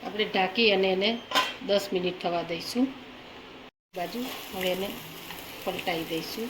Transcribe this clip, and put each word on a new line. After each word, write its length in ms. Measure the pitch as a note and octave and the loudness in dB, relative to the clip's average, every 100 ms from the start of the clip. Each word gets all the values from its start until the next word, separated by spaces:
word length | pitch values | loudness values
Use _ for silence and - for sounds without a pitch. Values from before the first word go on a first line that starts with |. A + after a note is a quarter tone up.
| - | -6
આપણે 160 | G#3 G3 | -2 2
ઢાંકી 460 | G3 F#3 - A3+ F#3+ | 4 2 6 6 8
અને 140 | F#3+ | 6
એને 180 | F#3 G3+ A#3 - - - - F#3+ | 6 4 2 0 2 2 -4 2
દસ 180 | G3+ - F#3 | 2 4 0
મિનિટ 220 | F3+ F3+ | 0 0
થવા 240 | F3+ E3+ E3 | 0 0 0
દઈશું. 340 | E3 - A#3+ C4 - - - - - - - - _ _ F#3 | -4 -2 2 2 0 -14 -16 -16 -16 -16 -18 -20 _ _ -8
બાજુ 240 | F3 A3+ B3+ - - | -6 -4 -6 -8 -8
હવે 180 | G3 F#3 | -2 0
એને 180 | F3+ G3+ A3+ - - - - - - | 0 -2 -6 -12 -14 -12 -12 -12 -8
પલટાઈ 420 | - F3+ - E3 D#3+ | -6 -4 -2 -2 -2
દઈશું. 380 | D#3+ D#3+ - A#3 | -4 -4 -6 -6